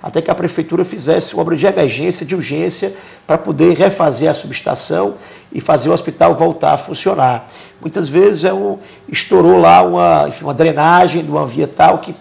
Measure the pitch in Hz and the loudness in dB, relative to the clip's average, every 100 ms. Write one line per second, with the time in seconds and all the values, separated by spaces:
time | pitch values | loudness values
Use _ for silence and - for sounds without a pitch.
0 | - 165 165 - 175 - 160 170 180 190 | -4 -4 -2 -4 -4 -4 -4 -4 -4 -4
1 | 135 165 - 170 165 160 196 185 143 117 | -2 0 -2 -4 -2 0 0 0 -2 -2
2 | 170 175 143 180 127 147 175 180 196 - | -4 -6 -6 -6 -4 -4 -4 -4 -8 -10
3 | - - - - - 147 170 156 190 196 | -20 -20 -2 -2 -2 2 2 4 0 2
4 | 160 120 160 - - - - - - 85 | -2 0 -2 -2 -6 -8 -6 -6 -4 -2
5 | 101 101 - - _ - - 147 139 160 | -4 -6 -20 -20 _ -8 0 0 2 -2
6 | - - 170 - 165 165 - 147 - 147 | -2 2 2 4 0 0 0 0 -4 -6
7 | 190 190 131 120 - - - _ 165 202 | -4 0 0 -2 -8 -20 -20 _ -8 -6
8 | 143 156 202 170 180 190 202 196 - - | -2 2 2 2 -2 -2 -4 -6 -14 -20
9 | - - - 185 170 185 165 175 180 175 | -8 -6 2 4 6 6 6 6 4 2
10 | 175 156 143 - 151 135 160 147 156 175 | 2 2 0 -4 -8 0 0 2 4 4
11 | 180 165 156 151 143 127 147 - - 170 | 4 0 -4 -4 -4 -4 -6 2 2 2
12 | - - | -6 -16